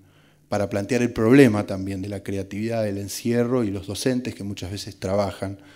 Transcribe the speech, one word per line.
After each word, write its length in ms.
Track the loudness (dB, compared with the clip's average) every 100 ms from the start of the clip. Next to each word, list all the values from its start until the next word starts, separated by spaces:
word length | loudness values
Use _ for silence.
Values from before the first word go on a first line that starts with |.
| _ _ _ _ -6
para 220 | -2 -2
plantear 320 | -2 0 0
el 100 | 0
problema 540 | 2 8 10 8 6 -4
también 360 | -6 -6 -8
de 60 | -8
la 140 | -8
creatividad, 640 | -6 -8 -6 -6 -4 -4
del 140 | -4 -4
encierro 640 | -8 -6 0 2 2 0
y 80 | 0
los 160 | -4 -8
docentes 460 | -2 0 0 -4
que 100 | -8
muchas 260 | -10 -8 -8
veces 300 | -8 -10 -8
trabajan 580 | -2 0 0 -2 -10 -10 -18